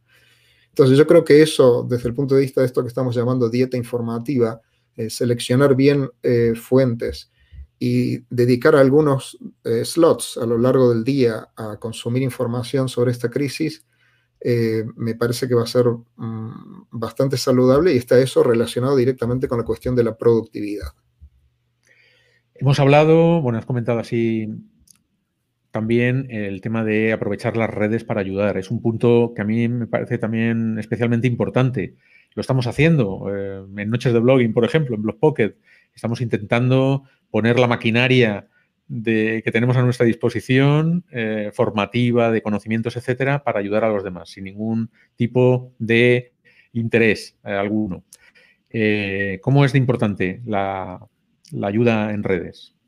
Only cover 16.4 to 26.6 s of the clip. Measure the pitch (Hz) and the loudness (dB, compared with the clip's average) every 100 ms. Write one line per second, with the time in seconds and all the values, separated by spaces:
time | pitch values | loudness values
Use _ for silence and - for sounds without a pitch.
16.4 | 110 - - - - 120 113 - 135 131 | -12 -14 -20 -20 -16 -10 -8 -2 -2 0
17.4 | - 127 127 139 180 123 - 127 135 160 | 2 4 4 4 4 2 4 4 4 2
18.4 | 135 117 117 123 131 139 123 127 120 127 | 2 2 0 -2 0 2 2 0 -2 -4
19.4 | 135 120 117 110 127 123 113 113 117 113 | -2 -4 -4 -6 -2 0 0 0 2 2
20.4 | 113 110 104 101 - - _ _ - _ | 0 -8 -8 -8 -12 -16 _ _ -20 _
21.4 | _ _ _ _ _ _ _ _ _ _ | _ _ _ _ _ _ _ _ _ _
22.4 | _ - 135 143 139 147 156 165 165 170 | _ -4 0 2 6 6 6 4 4 2
23.4 | 127 113 - 123 117 117 107 117 113 113 | 0 -4 -4 -4 -2 -4 -2 -2 0 -2
24.4 | 107 110 - _ _ _ _ _ _ _ | -6 -10 -16 _ _ _ _ _ _ _
25.4 | _ _ _ 113 110 120 123 131 135 110 | _ _ _ -6 -2 0 2 0 -4 -8
26.4 | 101 95 | -8 -8